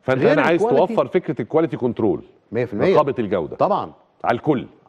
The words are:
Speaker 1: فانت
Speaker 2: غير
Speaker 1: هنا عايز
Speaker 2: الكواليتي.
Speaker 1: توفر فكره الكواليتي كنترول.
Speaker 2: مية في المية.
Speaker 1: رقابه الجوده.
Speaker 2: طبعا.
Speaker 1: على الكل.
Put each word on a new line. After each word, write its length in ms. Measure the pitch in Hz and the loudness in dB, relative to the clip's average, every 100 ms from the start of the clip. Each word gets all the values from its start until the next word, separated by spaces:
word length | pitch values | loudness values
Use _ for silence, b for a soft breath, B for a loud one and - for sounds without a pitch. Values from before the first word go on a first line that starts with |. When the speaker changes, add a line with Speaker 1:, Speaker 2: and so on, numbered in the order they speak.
Speaker 1:
فانت 200 | - 127 | 0 2
Speaker 2:
غير 120 | 190 | 2
Speaker 1:
هنا 80 | 302 | 2
عايز 200 | 143 170 | 2 2
Speaker 2:
الكواليتي. 320 | 220 139 180 | 2 2 2
Speaker 1:
توفر 120 | 214 135 | 0 0
فكره 340 | 185 - 143 | -2 -4 -6
الكواليتي 360 | 113 156 165 127 | -2 0 0 -2
كنترول. 460 | 123 110 107 76 - _ _ | -4 0 0 0 -8 _ _
Speaker 2:
مية 140 | 107 | -6
في 80 | 120 | -4
المية. 200 | 104 156 | -2 2
Speaker 1:
رقابه 220 | 165 143 123 | 2 2 -4
الجوده. 360 | 104 95 73 | -4 -4 -4
Speaker 2:
طبعا. 360 | - 160 185 87 - _ _ | -2 0 0 -4 -14 _ _
Speaker 1:
على 120 | - | -2
الكل. 320 | 117 143 131 - _ | -2 0 -2 -4 _